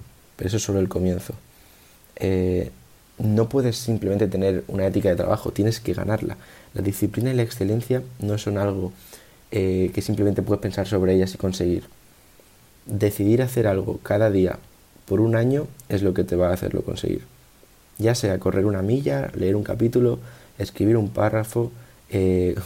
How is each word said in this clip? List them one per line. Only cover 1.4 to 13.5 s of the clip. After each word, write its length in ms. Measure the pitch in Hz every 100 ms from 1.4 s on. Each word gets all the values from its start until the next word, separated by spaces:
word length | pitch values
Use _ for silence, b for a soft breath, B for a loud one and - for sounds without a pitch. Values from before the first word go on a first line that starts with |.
| - b b b b b b -
Eh, 540 | 95 92 92 90 - - - - - -
no 300 | 113 107 113
puedes 280 | 135 127 113
simplemente 500 | - 110 95 101 104
tener 360 | 95 98 92 -
una 200 | 98 95
ética 220 | 92 98
de 60 | 85
trabajo, 360 | - 110 -
tienes 280 | - 104 110
que 140 | -
ganarla. 440 | 95 - 110 - - B B B
La 80 | -
disciplina 500 | 98 98 165 - 123
y 40 | 127
la 80 |
excelencia 580 | 117 - 98 113 120 127 127 -
no 180 | 101 104
son 200 | 104 101
algo, 340 | 101 98 92 B B B B B -
eh, 400 | 110 95 92 92
que 80 | 98
simplemente 400 | 101 104 101 98
puedes 200 | 95 101
pensar 260 | 101 95 95
sobre 260 | 101 92
ellas 200 | 95 95 -
y 20 |
conseguir. 460 | 98 92 87 87 - - - - - - - - - _ -
Decidir 560 | 104 104 101 101 120
hacer 260 | 127